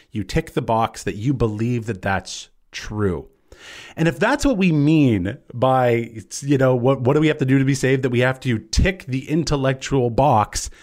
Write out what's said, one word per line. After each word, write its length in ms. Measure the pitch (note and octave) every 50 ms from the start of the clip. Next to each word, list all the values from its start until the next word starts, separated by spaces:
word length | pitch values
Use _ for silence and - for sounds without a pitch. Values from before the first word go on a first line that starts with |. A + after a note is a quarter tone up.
| _ _
you 120 | - A2 F#2+
tick 280 | - - B2 A#2 -
the 120 | - - A#2
box 400 | A2+ A2+ A2 A2+ G#2 - - -
that 120 | G#2 F2
you 180 | G#2+ G#2 C#3 C#3
believe 520 | A2 B2 A2 G#2 G#2 A2+ A#2+ B2 A#2+ A2
that 160 | A2+ G#2+ F#2+
that's 480 | - G2+ G2 F2+ - - - - - - _ _ _ _
true. 560 | - - - - G#2+ G#2+ G#2 F#2+ E2+ C#2+ - - _ _ _ - - - - - - - - - -
And 120 | - E3
if 100 | E3 -
that's 280 | - G3 A3+ C#4+ C#4+ -
what 120 | C#4+ B3+
we 140 | F#3 F#3+ F3+
mean 680 | D#3 D3 C#3+ D3+ D#3+ D#3 C#3+ B2+ A2 G2 F2 G2 - - _ - -
by, 680 | A#2 B2 C3 C3 C3 B2+ A#2+ A#2 A#2 A#2 A2+ A2+ A2 G2 - - -
you 160 | C#3 C#3 D3
know, 180 | B2+ C3 B2+ B2+
what, 260 | B2 A#2 C3 C#3 C3
what 120 | B2 A#2+ D3
do 60 | D3+
we 80 | D#3
have 100 | D3+ D3+
to 80 | D#3 C#3
do 140 | B2+ C3+ C#3
to 60 | C3+
be 100 | C3+ C#3
saved? 260 | C3 - B2+ C3+ C3
That 80 | B2+ B2+
we 120 | A#2+ A#2+
have 180 | B2 B2+ B2+ C3
to 180 | - C3 A#2
tick 480 | G#2+ - - - - - F#3 F#3+ F#3+ -
the 220 | - B2+ C3+ C3 -
intellectual 800 | D3+ E3+ D3+ - D3+ C#3+ C3 C3+ C3+ C3+ - - D3 C#3 A#2+ A#2+
box 640 | A#2 A#2+ C3+ D3+ B2 G#2+ G2+ - - - - - - -